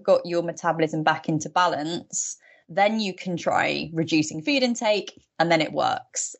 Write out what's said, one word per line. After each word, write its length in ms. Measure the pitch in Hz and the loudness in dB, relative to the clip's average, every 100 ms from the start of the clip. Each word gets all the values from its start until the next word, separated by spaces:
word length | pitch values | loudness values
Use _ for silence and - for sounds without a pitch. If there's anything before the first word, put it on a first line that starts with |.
got 240 | 196 185 175 | 2 2 2
your 160 | 170 | -2
metabolism 640 | 170 160 170 165 156 160 | -2 -2 -2 0 0 0
back 240 | 156 156 - | 0 0 0
into 220 | 156 156 | -2 0
balance, 880 | 180 180 151 151 175 - - - - _ _ - | 2 2 0 -4 -6 -6 -8 -8 -10 _ _ -6
then 320 | 165 208 220 | 2 2 2
you 120 | 202 | -2
can 220 | 180 185 170 | -4 -4 -4
try 540 | - - 147 147 156 | 0 0 0 -2 -4
reducing 500 | 160 160 156 151 160 | -4 2 2 2 -2
food 220 | 156 285 | -2 0
intake, 580 | 247 233 226 208 - - _ - | 0 0 0 0 -2 -12 _ -2
and 140 | 170 | 2
then 80 | 165 | 2
it 140 | 147 | 2
works. 640 | 147 123 - - - - - | 0 0 0 -6 -8 -8 -8